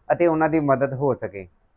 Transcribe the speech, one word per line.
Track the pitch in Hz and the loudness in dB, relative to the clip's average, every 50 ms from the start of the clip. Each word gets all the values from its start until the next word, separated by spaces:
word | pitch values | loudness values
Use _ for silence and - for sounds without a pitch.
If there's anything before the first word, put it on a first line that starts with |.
| _ - | _ -4
ਅਤੇ | 151 131 175 | 0 2 2
ਉਹਨਾਂ | 170 160 156 160 156 | 2 2 2 0 0
ਦੀ | 156 160 | 0 0
ਮਦਦ | 147 139 135 127 139 135 135 | 2 2 2 2 0 -2 -2
ਹੋ | 127 143 135 117 | -2 -2 -2 -2
ਸਕੇ। | - 113 98 98 98 92 87 _ _ _ _ _ | -2 -6 -10 -12 -14 -16 -18 _ _ _ _ _